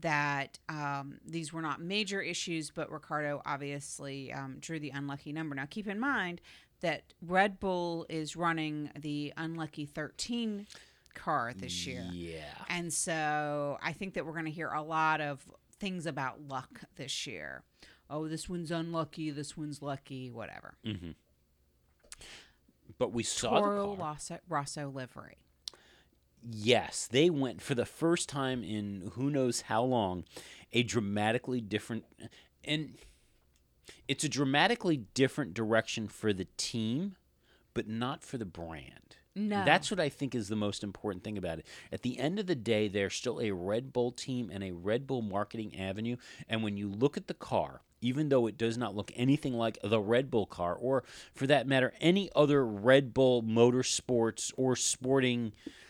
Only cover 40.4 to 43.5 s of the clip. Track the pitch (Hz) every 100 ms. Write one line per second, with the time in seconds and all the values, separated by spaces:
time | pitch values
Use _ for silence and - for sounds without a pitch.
40.4 | 98 107 104 - 104 - 107 92 107 104
41.4 | 90 82 - - - - 123 127 139 202
42.4 | 185 147 110 107 107 98 98 - 123 -
43.4 | 113